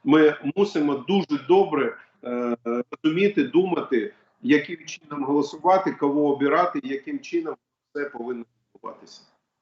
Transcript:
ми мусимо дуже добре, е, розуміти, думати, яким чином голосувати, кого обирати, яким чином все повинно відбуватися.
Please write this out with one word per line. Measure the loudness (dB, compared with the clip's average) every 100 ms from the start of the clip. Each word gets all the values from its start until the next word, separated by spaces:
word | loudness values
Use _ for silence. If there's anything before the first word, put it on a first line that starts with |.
ми | 4 6 6 4 -6 0
мусимо | 0 0 -2 -2
дуже | 0 0 0 -4 2
добре, | 4 4 0 -2 -6 -20 _
е, | -8 -6 -4 -4 -4 -6 -6 -4
розуміти, | -2 2 0 0
думати, | 0 2 2 -2 -2 -2 -2 -10 _ _
яким | 0 0 0 -12 -14
чином | -18 _ -8
голосувати, | -2 0 -2 -2 2 2 2
кого | -2 -2 0 0
обирати, | 2 2 2 0 -2
яким | -6 -10 -8 -12
чином | -6 -6 -4 -10 _ _ _
все | -10 -8
повинно | -8 -8 -8 -10 _ _ _
відбуватися. | -18 -18 -20 -20 _ _ _ _